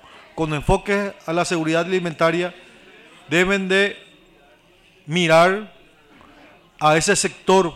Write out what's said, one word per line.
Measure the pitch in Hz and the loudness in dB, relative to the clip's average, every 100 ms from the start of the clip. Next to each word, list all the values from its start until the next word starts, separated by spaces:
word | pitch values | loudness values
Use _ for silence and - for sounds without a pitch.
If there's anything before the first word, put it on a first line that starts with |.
| - - - - | -20 -20 -18 -8
con | 160 | -6
enfoque | 151 131 190 208 202 202 - - | -4 0 -2 0 -4 -4 -10 -6
a | |
la | 170 170 | -4 -2
seguridad | 175 156 165 175 | -4 -2 -2 -2
alimentaria | 185 175 147 165 165 175 - - - - - - - - | -4 -4 -2 0 0 -6 -10 -20 -20 -20 -20 -20 -20 -2
deben | 165 185 196 190 | 0 0 0 0
de | 190 202 - - _ _ _ _ _ _ _ _ _ - | 0 0 -4 -20 _ _ _ _ _ _ _ _ _ -6
mirar | 170 170 160 175 202 208 - _ _ _ - - - - - _ _ | -2 4 4 4 0 -8 -20 _ _ _ -20 -20 -20 -20 -20 _ _
a | 151 160 | 0 2
ese | 180 196 | 2 0
sector | 180 - - 190 170 | -2 -4 2 2 2